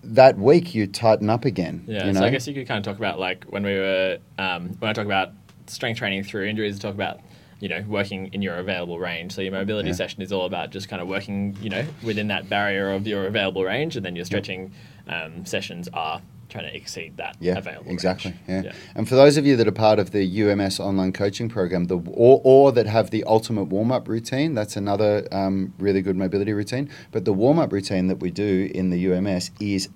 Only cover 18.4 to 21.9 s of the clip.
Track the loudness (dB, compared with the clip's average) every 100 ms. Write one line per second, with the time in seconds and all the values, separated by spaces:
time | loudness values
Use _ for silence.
18.4 | -6 -6 -6 -12 -12 -6 2 8 8 8
19.4 | 4 4 4 4 4 4 2 0 0 2
20.4 | 2 2 0 -2 -2 0 -2 0 -2 -2
21.4 | -6 -2 -2 0 0